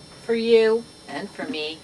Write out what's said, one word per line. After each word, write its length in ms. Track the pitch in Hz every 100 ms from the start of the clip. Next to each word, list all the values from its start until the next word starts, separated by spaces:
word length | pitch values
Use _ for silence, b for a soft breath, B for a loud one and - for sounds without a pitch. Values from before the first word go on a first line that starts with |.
| - -
for 120 | -
you 500 | 233 226 226 220 226 - - -
and 220 | 190 202
for 160 | - 175
me 320 | 156 151 160